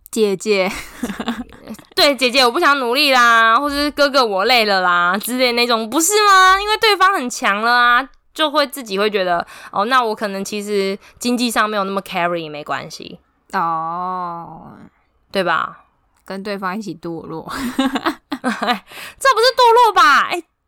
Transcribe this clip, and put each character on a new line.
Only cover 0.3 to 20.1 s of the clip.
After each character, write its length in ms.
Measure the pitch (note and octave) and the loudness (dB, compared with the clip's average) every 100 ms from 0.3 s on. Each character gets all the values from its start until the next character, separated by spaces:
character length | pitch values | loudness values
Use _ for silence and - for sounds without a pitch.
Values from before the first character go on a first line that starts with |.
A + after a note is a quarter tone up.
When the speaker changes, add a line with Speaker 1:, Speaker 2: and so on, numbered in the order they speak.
| F#3+ | 0
Speaker 1:
姐。 320 | G#3+ G3 F#3 - - - G#3 - - | -2 0 0 -4 -14 -12 -10 -6 -6
Speaker 2:
<laughs> 600 | A3+ - - - A3 - | -6 -10 -16 -18 -18 -10
对， 220 | - D4+ B3 | 0 0 2
姐 120 | B3 | 0
姐 160 | C4+ | 2
我 60 | A#3+ | 2
不 80 | C#4+ | 2
想 180 | E4 C#4+ | 2 2
努 160 | A#3+ C4 | 0 0
力 160 | D4 | 2
啦， 440 | B3+ A#3+ A3+ A3+ A3+ | 4 4 6 4 2
或 80 | D4 | 0
者 80 | C#4+ | -2
是 120 | D4 | -4
哥 180 | - C#4 | 0 2
哥 160 | C4+ A#3 | 2 2
我 180 | F#3+ G#3+ | 0 2
累 180 | B3 | 2
了 160 | G#3+ F#3+ | 4 2
啦 360 | F3+ F3 F3 G3 | 2 2 2 0
之 220 | G#3+ B3+ | -2 0
类 140 | B3 | 0
那 120 | A#3 | 2
种， 240 | A#3+ A3+ A3 | 0 0 -2
不 120 | C4+ | -2
是 140 | E4+ G#4+ G#4 | 0 2 6
吗？ 340 | F#4+ F#4 F#4+ | 6 6 4
因 80 | G#4 | 2
为 80 | G#4+ | 0
对 180 | A4+ F#4+ | 2 4
方 180 | F#4 | 2
很 160 | F#4+ B3 | 2 -4
强 300 | - A#3+ G3+ | -2 0 0
了 80 | A3+ | 2
啊， 360 | A#3+ A#3+ A#3+ C4+ _ _ | 2 4 2 0 _ _
就 160 | - D#4 | -4 -2
会 160 | D4 C#4+ | 0 -2
自 160 | C#4+ | -4
己 160 | A3+ F#3+ | -8 -2
会 100 | G#3+ | -2
觉 140 | G3+ | 0
得， 240 | F3+ F3 - - - | 0 -2 -4 -14 -10
哦， 140 | - | -6
那 180 | G#3+ C4 | 0 0
我 100 | A#3 | 0
可 140 | G#3+ G#3 | -4 -6
能 160 | G3 | -6
其 160 | G3 G#3 | -8 -8
实 380 | G3+ G3+ G3 G3 - _ | -4 -2 -2 -4 -12 _
经 180 | B3 A#3+ | -2 0
济 100 | B3 | 0
上 220 | A3+ G#3+ | 0 -2
没 60 | G#3+ | -2
有 80 | |
那 80 | F#3+ | -4
么 100 | G3 | -4
carry， 480 | - F#3+ F3 E3+ D#3 | -6 -2 -2 -2 -6
没 140 | D3 | -12
关 260 | D3+ C3+ C3 | -8 -8 -8
系。 300 | - - - _ _ _ | -16 -18 -20 _ _ _
Speaker 1:
哦。 1200 | F#3+ E3 D#3+ E3 F3 F3+ F#3 F3 E3+ E3+ E3 - - F#3+ _ _ _ _ | -4 -2 -4 -6 -6 -6 -6 -8 -10 -14 -18 -20 -20 -20 _ _ _ _
Speaker 2:
对 140 | G3 | -4
吧？ 400 | F3 E3 - - _ _ _ _ | -2 -2 -4 -8 _ _ _ _
Speaker 1:
跟 180 | - F#3+ | -14 -12
对 160 | G3+ G3 | -8 -6
方 180 | F#3+ G3 | -6 -8
一 60 | |
起 100 | G3 | -10
堕 320 | E3 E3+ E3 - | -10 -10 -10 -12
落。 200 | D#3+ - | -14 -10
<laughs> 60 | - B3 C4 C4+ C4+ - - _ C#4 | -8 -8 -2 -2 -2 -6 -8 _ -8
Speaker 2:
这 60 | B3+ | -6
不 0 | |
是 960 | G#3+ G#3+ G3+ _ - - - C5+ A4+ B4 | -4 -4 -6 _ -20 -20 -2 0 4 2
堕 180 | B4+ A#4+ A#4 | 4 4 6
落 80 | A#4 | 4
吧？ 340 | F#4+ D#4 | 4 4